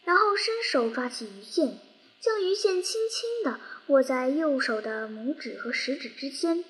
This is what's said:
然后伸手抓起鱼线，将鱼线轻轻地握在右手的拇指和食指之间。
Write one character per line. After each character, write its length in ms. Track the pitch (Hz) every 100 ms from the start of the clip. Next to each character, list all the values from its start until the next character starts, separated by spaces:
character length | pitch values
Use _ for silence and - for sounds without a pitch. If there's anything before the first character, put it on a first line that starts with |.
然 140 | - 359
后 180 | 415 403
伸 280 | - 453
手 260 | - 269 226
抓 180 | 240 247
起 180 | - 214
鱼 180 | 196
线， 340 | 208 - 262 - - - - _
将 240 | 453 440
鱼 120 | 370 415
线 260 | 415 370
轻 260 | 370 440 453
轻 360 | - 466 466
地 160 | 330 220 - - -
握 160 | 277
在 280 | 262 254 254
右 300 | 294 320 262
手 220 | - 220
的 260 | 220 220 220
拇 300 | 220 240 311
指 180 | 226 -
和 160 | 240
食 240 | 240 - 285
指 140 | 233
之 220 | - 277
间。 340 | 269 339 339